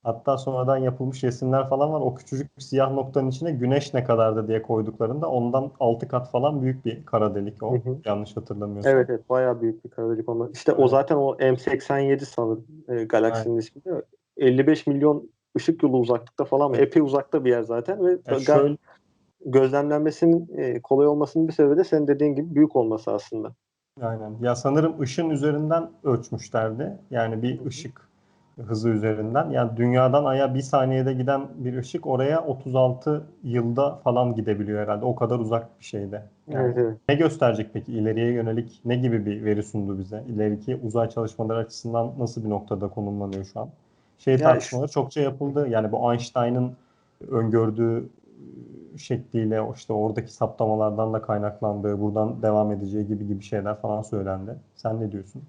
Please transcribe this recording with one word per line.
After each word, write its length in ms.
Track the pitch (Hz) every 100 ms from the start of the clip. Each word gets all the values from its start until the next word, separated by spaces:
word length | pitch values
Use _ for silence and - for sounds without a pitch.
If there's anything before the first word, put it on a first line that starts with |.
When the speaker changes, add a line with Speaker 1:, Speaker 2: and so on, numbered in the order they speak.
Speaker 1:
Hatta 360 | 120 117 - 135
sonradan 380 | 135 131 127 135
yapılmış 480 | 131 127 131 131
resimler 440 | 127 123 131 131 131
falan 240 | 135 147
var. 80 | 156
O 140 | 127
küçücük 360 | 127 - 131 143 _
siyah 340 | 131 135 135
noktanın 380 | 135 131 139 131
içine 220 | 131 170
güneş 420 | 139 123 139 143
ne 100 | 131
kadardı 440 | 127 117 110 110 107
diye 140 | 110
koyduklarında 680 | 110 113 107 - 113 139 160
ondan 400 | 127 120 131 135 -
altı 280 | 120 117 -
kat 220 | 127 131
falan 320 | 123 139 151
büyük 220 | 127 131
bir 220 | 117 113 -
kara 280 | 113 107
delik 280 | 101 101 104
o. 100 | 110
Speaker 2:
Hı 40 | 123 120
hı. 60 | 131
Speaker 1:
Yanlış 320 | 113 104 104 -
hatırlamıyorsam. 560 | - 101 104 101 120
Speaker 2:
Evet, 180 | 135 123
evet, 200 | 117 -
bayağı 300 | 127 127 120
büyük 240 | 113 110
bir 60 | 123
kara 200 | - 113
delik 180 | 113 113
ama 200 | 117 120
işte 200 | - -
o 80 | 143
Speaker 1:
Evet. 100 | 131
Speaker 2:
zaten 260 | 135 139 151
o 200 | 139 -
M 180 | 131 127
seksen 420 | - 131 - 139
yedi 280 | 139 135 139
sanırım, 380 | - 117 113 113 156 -
e, 160 | 120
galaksinin 420 | 113 113 110 113 113
Speaker 1:
Aynen. 60 | 117
Speaker 2:
ismi 240 | 113 -
değil 120 | 185 170
mi? 60 | - _ _ -
Elli 300 | 131 147 151
beş 200 | 156 -
milyon 440 | 139 147 147 - _ _ -
ışık 260 | - 165
yılı 140 | 147 131
uzaklıkta 480 | 117 120 - -
falan, 300 | 139 139 143
Speaker 1:
Evet. 120 | 117 -
Speaker 2:
epey 160 | 165
uzakta 420 | 147 139 135 156
bir 60 | 127
yer 120 | 120
zaten 440 | 110 117 117 202 180
ve 40 |
Speaker 1:
Ya 60 | 180 - 135
Speaker 2:
ga- 60 | 139 147
Speaker 1:
şöyle 180 | 143 147 _ _ _ _ _ _ -
Speaker 2:
gözlemlenmesinin, 1040 | 131 131 143 147 147 151 147 170 170 170 147
e, 240 | 135 120
kolay 240 | - 139 147
olmasının 420 | 147 147 165 160
bir 40 |
sebebi 240 | 160 147 151
de 80 |
senin 220 | 185 156 143
dediğin 260 | 143 151
gibi 200 | 139 165
büyük 220 | 143 151 139
olması 360 | 113 110 113
aslında. 400 | 107 - 113 110 120 _ _ _ -
Speaker 1:
Aynen. 300 | 117 113 107 110
Ya 140 | 120
sanırım 460 | 123 139 143 160 160
ışın 300 | 131 - 165
üzerinden 600 | 147 147 147 151 165 165 -
ölçmüşlerdi. 920 | 147 117 - - - 117 110 110 165 202 -
Yani 320 | 123 113 113
bir 160 | 120 127
Speaker 2:
Hı 60 |
hı. 40 | 135
Speaker 1:
ışık 420 | - - - _ _ _ _ _ - 104
hızı 220 | 110 113
üzerinden. 640 | 110 110 107 107 127 160
Yani 260 | 131 120 113
dünyadan 480 | 120 127 127 139
Ay'a 300 | 143 131 139
bir 60 | 131
saniyede 520 | 131 139 131 131 131
giden 340 | 127 127 139 139
bir 240 | - 127 127
ışık 280 | 127 170 160
oraya 380 | 131 135 160 156
otuz 300 | 131 - 127
altı 460 | 127 127 - 151 151 -
yılda 520 | 139 120 117 117 143
falan 400 | - - 120 123
gidebiliyor 480 | 110 104 104 104 104
herhalde. 220 | 104 104
O 100 | 123
kadar 240 | 123 117 120
uzak 420 | 110 113 117 _
bir 40 |
şeyde. 380 | - 107 98 104 104 _ -
Yani 160 | 143 127
Speaker 2:
Evet, 100 | 120
evet. 180 | 120 110 -
Speaker 1:
ne 60 |
gösterecek 560 | 143 160 156 123 107 107
peki? 200 | 110 -
İleriye 400 | 117 107 110 117
yönelik 480 | 120 113 113 120 -
ne 120 | 117 123
gibi 300 | 127 113 104
bir 180 | 104
veri 180 | 107 104
sundu 360 | 104 107 98 98
bize? 260 | 95 107 120
İleriki 480 | 107 107 104 - 127
uzay 320 | 120 113 113
çalışmaları 500 | - 113 - 110 113
açısından 540 | 110 - 117 117 117 131
nasıl 260 | 117 120
bir 60 | 107
noktada 380 | 104 104 101 101
konumlanıyor 560 | 98 101 101 101 98
şu 160 | 98 113
an? 80 | 120 - _ _ _ _
Şey 140 | -
Speaker 2:
Ya 40 | 131
Speaker 1:
tartışmaları 480 | 151 117 - 123 147
Speaker 2:
şu- 60 |
Speaker 1:
çokça 260 | - 127 -
yapıldı. 480 | 139 131 143 143 143
Yani 240 | 113 107
bu 200 | 113 120
Einstein'ın 600 | 120 120 127 120 123 123 127 _ _ _ _ -
öngördüğü 800 | 117 113 113 113 107 117 113 131 _ _ 123 139 - 120 131 80 -
şekliyle 640 | - 120 - 117 110 110 110 117
işte 160 | -
oradaki 400 | 107 110 107 127
saptamalardan 800 | - 113 - 113 107 107 104 110
da 100 | 110
kaynaklandığı, 800 | - 107 104 104 110 101 104 101
buradan 420 | 104 104 107 123
devam 300 | 110 107 104
edeceği 340 | 101 98 104 104
gibi 200 | 104 101
gibi 140 | 98
şeyler 320 | - 107 98 107
falan 220 | 110 107
söylendi. 520 | 110 107 95 95 98 147 - _
Sen 240 | 113 113
ne 120 | 110
diyorsun? 300 | 101 95 135